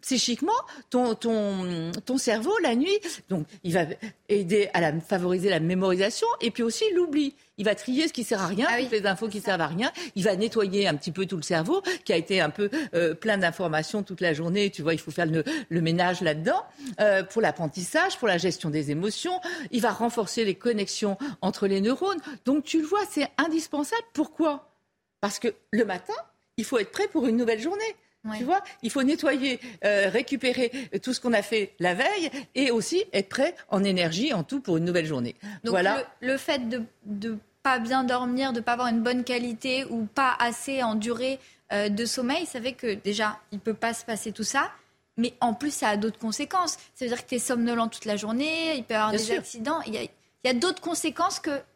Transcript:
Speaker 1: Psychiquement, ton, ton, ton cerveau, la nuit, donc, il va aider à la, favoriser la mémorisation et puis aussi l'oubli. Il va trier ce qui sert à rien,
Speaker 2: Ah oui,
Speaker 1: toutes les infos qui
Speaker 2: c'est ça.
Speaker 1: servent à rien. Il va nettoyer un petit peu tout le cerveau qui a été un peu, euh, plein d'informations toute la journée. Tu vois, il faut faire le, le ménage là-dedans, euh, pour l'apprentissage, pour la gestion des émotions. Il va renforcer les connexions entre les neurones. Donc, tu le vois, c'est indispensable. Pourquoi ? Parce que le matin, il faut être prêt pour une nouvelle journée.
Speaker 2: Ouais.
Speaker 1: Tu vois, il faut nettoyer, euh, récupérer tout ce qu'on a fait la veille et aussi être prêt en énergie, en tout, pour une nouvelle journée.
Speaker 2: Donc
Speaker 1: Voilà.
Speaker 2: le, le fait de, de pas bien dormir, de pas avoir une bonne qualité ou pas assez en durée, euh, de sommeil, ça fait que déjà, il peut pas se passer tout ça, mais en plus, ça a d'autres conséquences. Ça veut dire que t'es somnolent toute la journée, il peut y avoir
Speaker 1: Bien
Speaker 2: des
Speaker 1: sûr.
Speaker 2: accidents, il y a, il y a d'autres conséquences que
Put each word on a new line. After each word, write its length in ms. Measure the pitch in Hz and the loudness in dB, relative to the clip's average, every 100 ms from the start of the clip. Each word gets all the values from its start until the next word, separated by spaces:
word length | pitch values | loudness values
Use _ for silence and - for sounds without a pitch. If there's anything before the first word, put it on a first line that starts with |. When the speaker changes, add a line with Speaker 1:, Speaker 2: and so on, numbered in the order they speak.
Speaker 1:
Psychiquement, 500 | - 254 - 233 311 466 - - - | 0 0 0 0 0 0 -2 -14 -2
ton, 260 | 247 247 220 | 0 2 0
ton, 760 | 233 226 208 190 180 170 165 175 - | 0 0 0 -2 -2 -2 -4 -6 -2
ton 120 | 262 | -2
cerveau, 340 | - 220 247 440 | 2 0 2 2
la 140 | 330 233 | 2 2
nuit, 240 | 320 403 370 294 - | 4 2 0 -10 -4
donc, 180 | 190 151 202 | -4 -4 -8
il 80 | 180 | 0
va 120 | 175 160 - 220 - _ | 0 0 -4 -12 -16 _
aider 420 | 208 180 208 202 | 0 4 2 4
à 80 | 175 | 2
la, 180 | 170 156 | 2 0
favoriser 500 | - 190 180 180 196 | -2 0 2 2 2
la 120 | 175 | 2
mémorisation 680 | 160 185 190 180 196 - 453 466 | 2 2 2 4 2 2 0 0
et 100 | 240 | -2
puis 100 | - | 0
aussi 220 | 233 220 440 | -2 0 2
l'oubli. 420 | 359 349 294 285 - _ - | 2 2 2 0 -4 _ -4
Il 60 | |
va 100 | 214 | 0
trier 360 | 202 - 254 320 | 0 0 0 0
ce 40 | |
qui 120 | - 233 | -2 -2
sert 160 | 208 | 0
à 60 | 180 | 0
rien, 200 | 190 285 | 0 2
Speaker 2:
Ah 40 | 240 | 2
oui, 60 | |
Speaker 1:
toutes 80 | 254 226 | 0 0
les 60 | 196 | 0
infos 220 | 185 220 | 0 -2
qui 100 | 202 | -4
Speaker 2:
c'est 60 | 196 | -2
ça. 60 | |
Speaker 1:
servent 100 | 185 | 0
à 60 | 156 | 0
rien. 260 | 165 262 349 339 202 | 0 -2 -4 -8 0
Il 80 | 190 | 2
va 100 | 185 | 2
nettoyer 540 | 220 226 202 196 196 | 0 2 2 2 2
un 60 | 151 | 0
petit 180 | - | -2
peu 120 | 165 190 | -4 -4
tout 120 | 180 | -4
le 40 | |
cerveau 400 | 147 170 165 370 370 359 | 0 0 2 0 0 -6
qui 80 | - | 0
a 60 | 180 | 0
été 240 | 165 190 | 2 2
un 80 | 156 | 2
peu, 200 | 151 202 269 277 | 0 -2 -2 -2
euh, 200 | 175 170 156 | 0 0 0
plein 220 | 220 208 | 0 2
d'informations 680 | 175 165 180 156 156 214 | 2 0 0 0 0 -4
toute 160 | 196 180 | -4 -2
la 140 | 175 | 0
journée. 360 | 151 170 190 202 | 0 0 2 0
Tu 100 | - | 0
vois, 120 | 156 | 0
il 60 | 160 | 0
faut 120 | - | -2
faire 140 | 156 170 | -2 2
le, 200 | 160 151 311 233 | 2 0 -2 -2
le 120 | 165 | 0
ménage 380 | 165 165 180 180 | 2 4 2 2
là-dedans, 460 | 170 151 170 359 - - 277 208 | 0 2 2 0 -2 -12 -12 2
euh, 240 | 214 196 | 4 4
pour 180 | 190 - | 2 2
l'apprentissage, 760 | 196 147 160 160 175 311 381 - | 2 2 -4 -4 -2 2 2 2
pour 100 | 226 | 2
la 100 | 175 | 2
gestion 320 | 180 156 165 | 2 0 -2
des 220 | 151 143 | -2 -2
émotions. 480 | 147 196 - 339 370 349 349 247 | -2 -2 -4 -4 -4 -6 -10 -4
Il 100 | 247 | 0
va 100 | 226 | 0
renforcer 520 | 202 226 233 190 - | 2 -2 0 -2 0
les 120 | 220 180 | 0 0
connexions 640 | 240 220 196 - 208 196 285 202 | 0 0 -2 -2 -2 -2 -6 -4
entre 240 | 185 - 196 | -4 0 0
les 140 | 196 | 2
neurones. 400 | 202 262 381 370 302 262 | 2 2 0 -2 -6 -8
Donc, 220 | - 294 - | 0 0 2
tu 160 | 320 | 0
le 40 | 302 | 2
vois, 160 | 403 403 | 0 0
c'est 200 | - 269 - | -2 -2 0
indispensable. 680 | 320 320 - 294 294 453 453 | 0 0 -2 -4 -2 -2 -4
Pourquoi ? 560 | - 311 - 311 285 - _ _ _ _ _ | -2 -2 2 0 0 -8 _ _ _ _ _
Parce 180 | 202 - | -4 -2
que 140 | 240 - _ | -2 -4 _
le 140 | 208 214 | 0 0
matin, 280 | 180 - 466 - _ _ - | -2 -6 -8 -8 _ _ -8
il 80 | 214 | -2
faut 120 | 247 | 0
être 140 | 202 | -2
prêt 160 | - 403 | -2 0
pour 180 | 330 247 | 2 2
une 120 | 226 | 2
nouvelle 240 | 233 220 | 2 0
journée. 340 | 262 403 440 - _ _ 220 | 0 -2 -4 -6 _ _ -10
Speaker 2:
Ouais. 120 | 214 | -6
Speaker 1:
Tu 80 | 240 | 0
vois, 180 | 381 392 - | 0 0 -8
il 60 | 233 | -4
faut 140 | 285 | 2
nettoyer, 560 | 262 320 302 277 269 247 254 202 | 2 2 2 2 0 -2 -8 -2
euh, 240 | 202 202 196 | 2 4 4
récupérer 640 | 196 262 269 254 247 240 262 247 196 | 2 0 -2 0 0 0 -2 -6 -6
tout 100 | - | -4
ce 60 | 247 | -2
qu'on 140 | 247 | 2
a 80 | 226 | 2
fait 320 | 202 226 196 _ | 2 0 0 _
la 140 | 180 | 0
veille 380 | 180 285 415 320 269 240 254 | 2 2 2 -2 -4 -6 0
et 160 | 269 | 2
aussi 320 | 233 - 339 427 | 2 2 0 0
être 160 | 208 190 | -2 -2
prêt 260 | - 294 359 - | 0 0 0 -2
en 160 | 202 | 2
énergie, 480 | 202 185 170 165 285 | 2 2 2 2 0
en 120 | 220 | 0
tout, 180 | 156 269 | -2 -6
pour 160 | 247 165 | 0 0
une 80 | 170 | 2
nouvelle 200 | 175 156 | 0 0
journée. 300 | 147 120 - 202 202 226 | -2 -4 -6 -16 -10 0
Speaker 2:
Donc 60 | |
Speaker 1:
Voilà. 340 | 190 185 226 - - | 2 2 2 -4 -6
Speaker 2:
le, 80 | 247 | -2
le 80 | 269 | -2
fait 320 | - 285 240 | 0 -2 -2
de, 140 | 247 226 _ 208 | -4 -6 _ -10
de 320 | 208 220 214 - _ | -6 -6 -8 -10 _
pas 160 | 269 254 | 0 0
bien 260 | 226 262 247 | 2 2 2
dormir, 480 | 247 247 247 269 | 0 0 0 0
de 80 | 240 | -2
pas 120 | 226 | 0
avoir 140 | 240 247 | 0 2
une 140 | 233 | 2
bonne 240 | 226 247 240 | 2 0 0
qualité 580 | 247 247 226 262 262 269 | -2 -2 -4 -2 -2 -2
ou 160 | 233 214 | -4 -4
pas 280 | - 262 - | 0 2 2
assez 420 | 240 233 - 269 | 0 -2 -4 -2
en 120 | 240 214 | 0 0
durée, 420 | 214 233 262 269 - _ _ | -2 -2 -2 -4 -10 _ _
euh, 160 | 202 208 | -2 0
de 160 | 208 233 | 0 -2
sommeil, 400 | - 247 302 339 | -2 0 -2 -2
ça 160 | 254 | -6
fait 100 | 233 | -6
que 220 | 254 240 | -4 -4
déjà, 460 | 202 196 208 214 - _ | -4 -2 0 0 -2 _
il 80 | 208 | -8
peut 140 | 226 | -4
pas 200 | 208 233 | -2 -2
se 120 | 226 - | -4 -6
passer 260 | 214 - | -6 -6
tout 120 | 196 214 | -6 -2
ça, 260 | 269 370 - _ _ _ - | 0 -2 -6 _ _ _ -2
mais 160 | 233 - | -2 0
en 120 | 240 | -2
plus, 200 | 226 294 | 0 -4
ça 160 | 277 214 | 0 0
a 80 | 208 | 2
d'autres 220 | 220 202 | 0 -2
conséquences. 580 | 226 214 285 381 339 - - - | -6 -4 -2 -2 -2 -4 -12 -8
Ça 80 | |
veut 60 | 247 | -4
dire 160 | 240 - | -4 -2
que 40 | |
t'es 100 | 247 | -2
somnolent 500 | - 247 233 233 226 | 0 0 2 2 -2
toute 160 | - 220 | -4 -4
la 100 | 208 | -4
journée, 640 | 208 233 302 320 330 294 | -2 -2 0 0 -2 -2
il 80 | 226 | -2
peut 80 | |
y 20 | 220 | 0
avoir 120 | 214 | 2
Speaker 1:
Bien 80 | 214 | 2
Speaker 2:
des 60 | 220 | 0
Speaker 1:
sûr. 140 | 370 | -2
Speaker 2:
accidents, 420 | - 240 226 320 - | -4 -8 -4 -2 -4
il 100 | 226 | -6
y 20 | |
a, 60 | |
il 60 | 233 _ _ _ - | -8 _ _ _ 0
y 40 | |
a 40 | |
d'autres 280 | 240 349 - | 2 2 0
conséquences 600 | 320 330 320 - 349 - | -4 -2 -2 0 -2 0
que 180 | - 277 - | -4 -4 -6